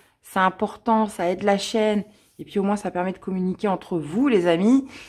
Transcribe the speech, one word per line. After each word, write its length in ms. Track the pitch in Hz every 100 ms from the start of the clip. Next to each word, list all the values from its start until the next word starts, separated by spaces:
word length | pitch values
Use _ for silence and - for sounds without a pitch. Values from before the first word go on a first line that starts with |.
| _ _
C'est 180 | - 196
important, 680 | 185 185 208 - - 220 214
ça 220 | - 175
aide 140 | 185
la 140 | 202 196
chaîne. 460 | - 226 214 208 196 _ _ -
Et 40 |
puis 160 | 151 208
au 40 |
moins, 120 | 196 208
ça 160 | 185
permet 220 | 180 185
de 60 | 185
communiquer 500 | - 185 185 180 208
entre 280 | 180 - 175
vous, 300 | 147 185 277
les 200 | 214 175
amis. 380 | 170 202 269 269 -